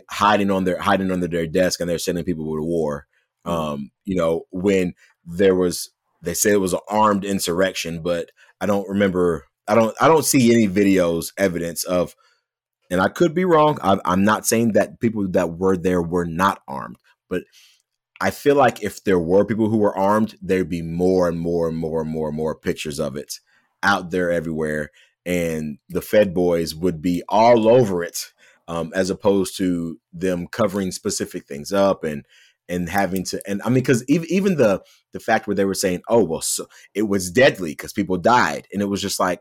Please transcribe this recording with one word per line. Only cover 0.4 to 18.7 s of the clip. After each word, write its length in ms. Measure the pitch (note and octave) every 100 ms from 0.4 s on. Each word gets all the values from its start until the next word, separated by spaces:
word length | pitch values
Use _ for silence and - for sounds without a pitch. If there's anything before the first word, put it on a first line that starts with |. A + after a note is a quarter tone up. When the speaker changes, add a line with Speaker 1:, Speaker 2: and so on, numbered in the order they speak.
| G2+
Speaker 1:
on 120 | F#2+ F#2
their, 140 | E2
hiding 320 | F2 G2 F#2+
under 160 | F#2 F2
their 200 | E2+ E2
desk, 320 | F2+ F#2 -
and 80 | F2
they're 100 | E2
sending 240 | - F2 E2
people 200 | D#2+ D#2 D#2
to 80 |
war. 440 | D#2+ E2+ D2+ C#2+ - _ _ _ E2+
Speaker 2:
Mm-hmm. 40 | E2+
Speaker 1:
Um, 360 | D2+ C#2+ C#2 _ -
you 100 | F2+
know, 280 | E2 E2 -
when 420 | F#2+ G2 F#2+ F2+ - _ _ -
there 300 | F2 G2 F#2
was, 360 | F2+ D#2+ - _ _ _
they 120 | F2 E2+
said 180 | G#2+
it 40 | G2+
was 160 | F#2
an 60 | F2 -
armed 360 | G#2 G#2+ G2+ G2+
insurrection, 760 | G2 - E2+ F#2+ F2+ E2 E2
but 300 | E2+ E2+ D#2+ _ _ -
I 40 | F#2
don't 200 | G2+ F#2+
remember, 560 | G2 G2 F2+ F2 D#2 - _ -
I 80 | A2
don't, 200 | A2 -
I 60 | C3
don't 180 | D#3+ C3+
see 280 | C#3+ A#2
any 140 | A#2 G#2
videos, 640 | F#2 G2 F#2+ E2+ E2+ - -
evidence 460 | G2 E2+ E2+ E2+ -
of, 300 | F2+ E2 - _ _ _ _ _ _ -
and 100 | F2+
I 80 | G2
could 240 | - F3 D#3
be 100 | F#3
wrong. 320 | D#3 D3+ C#3+
I, 160 | F#2+ G2 -
I'm 180 | F#2 G2+
not 200 | G#2 -
saying 260 | A2+ A#2
that 260 | G#2 F#2 -
people 280 | A#2 A2 G2
that 280 | F#2 E2+ E2+
were 200 | F#2+ F#2
there 240 | F2+ F2+
were 240 | E2+ F2 F2
not 360 | D#2+ G2 - -
armed, 300 | C2+ A#1 - _ _ -
but 140 | F2+ - _ _ _ _ _ _ -
I 100 | G2
feel 240 | - C#3+ C#3+
like 280 | B2